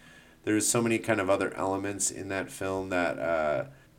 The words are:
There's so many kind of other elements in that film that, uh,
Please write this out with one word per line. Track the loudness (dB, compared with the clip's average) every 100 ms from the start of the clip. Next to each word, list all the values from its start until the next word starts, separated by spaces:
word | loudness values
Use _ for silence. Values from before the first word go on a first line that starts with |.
| -20 -20 -20 -8
There's | 0 2 4
so | 2
many | 2 2
kind | 2 2
of | 4
other | 2 2 -2
elements | -2 -2 -2 -2 -4
in | -4 -6
that | -4 -6
film | -6 -4 -2 0
that, | 0 0 0
uh, | 0 2 2 0 -4 -10 -20